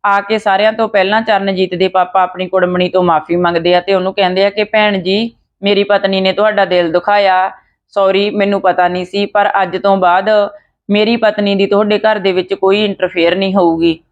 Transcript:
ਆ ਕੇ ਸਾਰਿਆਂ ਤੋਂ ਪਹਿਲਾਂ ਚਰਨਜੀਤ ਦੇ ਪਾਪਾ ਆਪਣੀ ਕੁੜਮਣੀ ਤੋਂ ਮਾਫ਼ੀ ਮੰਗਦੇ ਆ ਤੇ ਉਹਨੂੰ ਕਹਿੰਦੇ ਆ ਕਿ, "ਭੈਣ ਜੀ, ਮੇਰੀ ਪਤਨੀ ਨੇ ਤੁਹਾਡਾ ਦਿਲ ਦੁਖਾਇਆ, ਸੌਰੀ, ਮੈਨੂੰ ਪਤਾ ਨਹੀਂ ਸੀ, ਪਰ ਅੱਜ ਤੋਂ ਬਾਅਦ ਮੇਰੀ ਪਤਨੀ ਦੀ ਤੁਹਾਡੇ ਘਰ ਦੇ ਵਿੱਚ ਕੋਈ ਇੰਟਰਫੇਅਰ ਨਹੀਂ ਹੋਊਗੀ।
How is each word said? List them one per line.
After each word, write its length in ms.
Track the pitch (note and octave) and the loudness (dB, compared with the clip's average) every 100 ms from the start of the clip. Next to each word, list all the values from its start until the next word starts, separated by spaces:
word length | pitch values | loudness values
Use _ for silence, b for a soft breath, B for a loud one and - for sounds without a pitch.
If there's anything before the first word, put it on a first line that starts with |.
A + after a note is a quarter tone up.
ਆ 160 | G3+ G3+ | 2 0
ਕੇ 160 | G3+ A3 | 0 -2
ਸਾਰਿਆਂ 340 | G#3 G3 G#3+ | 0 2 2
ਤੋਂ 140 | A3 A3 | 0 -2
ਪਹਿਲਾਂ 340 | G#3 F#3+ A3 | 0 0 0
ਚਰਨਜੀਤ 520 | A3+ G3+ G3 F#3 F#3 F3+ | 0 0 0 -2 -2 0
ਦੇ 120 | F#3 | 0
ਪਾਪਾ 340 | F#3 F3+ F#3+ | 0 0 0
ਆਪਣੀ 240 | F3+ F3+ F3+ | 0 -4 -4
ਕੁੜਮਣੀ 420 | F#3 F3+ F3+ F3+ | 0 0 0 0
ਤੋਂ 140 | F#3 | 0
ਮਾਫ਼ੀ 320 | F3+ D#3+ D#3+ F3 | 2 0 0 -2
ਮੰਗਦੇ 380 | F3 E3+ E3+ F3+ | 0 0 2 0
ਆ 40 | |
ਤੇ 120 | F3 | 2
ਉਹਨੂੰ 200 | F#3+ F#3 | -2 -2
ਕਹਿੰਦੇ 320 | F#3+ F#3 F3+ G3 | -2 -2 0 0
ਆ 40 | |
ਕਿ, 140 | G3+ | -2
"ਭੈਣ 340 | G#3 G#3+ G#3+ G3 | -2 0 0 0
ਜੀ, 340 | F3 G3 A#3 _ _ _ | -2 -2 -4 _ _ _
ਮੇਰੀ 220 | G3 G3+ | -2 0
ਪਤਨੀ 360 | G3+ G3+ F#3+ F#3+ | 2 0 0 0
ਨੇ 120 | F#3+ | 0
ਤੁਹਾਡਾ 320 | F#3 G#3+ G#3 F#3 | 0 0 0 0
ਦਿਲ 260 | F3+ E3+ | 2 2
ਦੁਖਾਇਆ, 600 | F3 F#3+ G#3 G3 F#3 F#3+ - b b _ | 0 0 2 2 2 -2 -8 b b _
ਸੌਰੀ, 360 | G3+ F#3+ F#3+ G3+ | -2 0 2 0
ਮੈਨੂੰ 320 | G#3 G3+ G3 | 0 0 0
ਪਤਾ 260 | F#3 F3 F3 | 0 0 0
ਨਹੀਂ 180 | F3+ F3+ | -2 -6
ਸੀ, 200 | G3+ G3+ | -4 -2
ਪਰ 240 | G#3 G3+ G3 | 0 0 0
ਅੱਜ 160 | F#3 F3+ | -2 -2
ਤੋਂ 180 | G3+ G3 | 0 2
ਬਾਅਦ 320 | F3+ F3+ G3 G#3+ G3+ B B _ - | 2 2 2 0 0 B B _ -2
ਮੇਰੀ 260 | G#3 G#3+ A#3 | 0 0 2
ਪਤਨੀ 400 | A3 G#3 G3+ G3 | 0 0 -2 0
ਦੀ 100 | G3 | 0
ਤੁਹਾਡੇ 340 | G3+ G#3 G#3 | 0 0 0
ਘਰ 200 | G#3+ G#3 | 0 0
ਦੇ 120 | F#3+ | 0
ਵਿੱਚ 220 | F3+ F3+ | -2 -4
ਕੋਈ 300 | G3 F#3+ G3+ G#3+ | -2 0 0 -2
ਇੰਟਰਫੇਅਰ 500 | F#3+ F3+ F3+ E3+ F#3 | -2 -4 0 0 0
ਨਹੀਂ 200 | G3 G3 | 0 2
ਹੋਊਗੀ। 440 | F3 E3 E3 E3 _ | 0 2 -2 -2 _